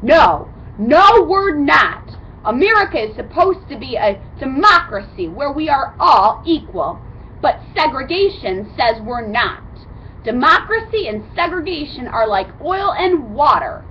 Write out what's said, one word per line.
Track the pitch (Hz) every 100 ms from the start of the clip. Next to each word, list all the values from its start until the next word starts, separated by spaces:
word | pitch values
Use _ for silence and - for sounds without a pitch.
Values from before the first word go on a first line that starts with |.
No, | 226 320 226 160 - - - -
no, | 214 302 392 466 330
we're | 381 392 294
not. | 285 330 240 - - - - -
America | - 240 381 440 403 -
is | 220 220
supposed | 233 - 349 370 -
to | 277
be | 262 247
a | 208 202 - -
democracy | 269 269 403 359 - 208 202 - 175
where | 185 285
we | 285 311
are | 277 - -
all | 240 262 196 233 -
equal. | 330 - 180 147 170 - - - -
But | - - -
segregation | - 311 269 254 339 403 - 214 185 208 -
says | 240 220
we're | 214 240 226
not. | 208 202 - - - - - - -
Democracy | - 240 294 349 - 440 440 440 330
and | 214 208
segregation | - 339 359 330 330 294 - 247
are | 214 220
like | 196 185 -
oil | - 370 392
and | - 370 359 240
water. | 208 294 - - - -